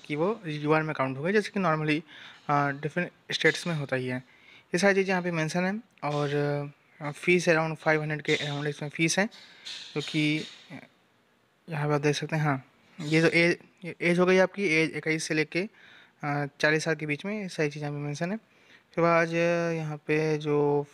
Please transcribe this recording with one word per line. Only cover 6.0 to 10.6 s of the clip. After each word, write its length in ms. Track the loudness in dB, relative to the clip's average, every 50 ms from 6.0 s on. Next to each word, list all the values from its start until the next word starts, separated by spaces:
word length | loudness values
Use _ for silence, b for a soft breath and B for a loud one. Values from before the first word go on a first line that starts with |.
| -4
और, 240 | -4 -2 -2 0 0 0 0 0 0 -2 -2 -4 -8 -12 _ _ _ _ -12 -10
अ, 80 | -10
फीस 380 | -10 -2 2 2 2 4 4 4
around 280 | 2 2 2 0 -4
फ़ाइव 240 | -2 2 2 2 2
हंड्रेड 220 | 2 -2 -4 -4 -2
के 140 | 0 0
around 300 | 0 0 -2 -4 -4 -4
इसमें 220 | -4 -6 -6 -8 -8
फीस 300 | -2 0 0 2 2 0
है, 80 | 0 -2 B B B B B B B B B B -14 -10 -8
जो 60 | -6
कि 440 | -6 -4 -2 0 0 0 0 -2 -4 -8 -14 -20